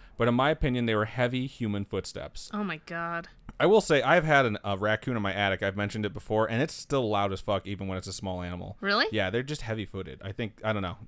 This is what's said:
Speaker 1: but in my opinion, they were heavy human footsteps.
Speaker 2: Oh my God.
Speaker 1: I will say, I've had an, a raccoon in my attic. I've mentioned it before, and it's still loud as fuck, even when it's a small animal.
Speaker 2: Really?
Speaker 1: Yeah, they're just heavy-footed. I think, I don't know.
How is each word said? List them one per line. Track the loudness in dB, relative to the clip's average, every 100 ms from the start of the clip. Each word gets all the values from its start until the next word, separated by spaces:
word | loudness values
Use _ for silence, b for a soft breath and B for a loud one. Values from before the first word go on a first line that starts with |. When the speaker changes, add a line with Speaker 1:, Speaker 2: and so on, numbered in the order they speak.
| b 0
Speaker 1:
but | 2
in |
my | 4 2
opinion, | 2 0 2 2
they | 2
were | 0
heavy | 0 0 0 -4
human | -4 -2 -2 -2
footsteps. | -4 -6 -8 -10 -12 -8
Speaker 2:
Oh | -6
my | -6 -6 -8
God. | -8 -6 -6 -10 -16 -12 0
Speaker 1:
I | 6
will | 6
say, | 6 4
I've | 6 6 6
had | 6 4
an, | 2
a | -2 0
raccoon | 2 0 0 -2
in |
my | 0
attic. | 2 2 2
I've | 0 0
mentioned | -2 -2 -4
it |
before, | -4 -2 2 2
and | 0
it's | -2
still | -4 -2 0 2
loud | 2 0
as | -2
fuck, | -2 -2 -2
even | -6 -4
when | -6
it's | -6
a |
small | -6 -6 -4
animal. | -6 -6 -10 -6
Speaker 2:
Really? | 0 0 2
Speaker 1:
Yeah, | 0 0
they're | -2
just | -4 -6
heavy-footed. | -4 -6 -6 -8 -10 -10 -10
I |
think, | -6 -8 -4
I | -4
don't | -2
know. | -4 -6